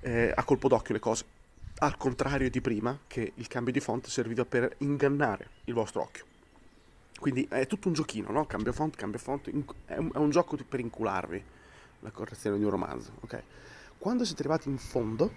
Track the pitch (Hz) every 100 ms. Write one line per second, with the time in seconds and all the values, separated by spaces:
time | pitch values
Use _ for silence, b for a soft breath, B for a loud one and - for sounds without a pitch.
0 | 131 117 117 - - 135 131 120 - 107
1 | 113 113 - - - - - - 147 -
2 | 135 123 135 139 131 127 123 107 120 139
3 | - - 110 - 117 127 120 131 - 117
4 | - - 113 117 123 123 120 - 143 143
5 | 139 143 139 98 - - - 117 104 -
6 | 67 - - - - - - - - -
7 | - - 143 127 - 127 139 202 - 156
8 | 156 110 101 120 151 104 110 123 156 -
9 | 101 107 - 143 - 147 139 - - -
10 | 160 - 151 151 170 147 - 127 117 -
11 | 110 95 - 90 - B B B B B
12 | 107 - 110 - 107 101 104 95 85 64
13 | - - - - - B B B B -
14 | 196 247 226 156 143 156 - 135 - 127
15 | 110 113 165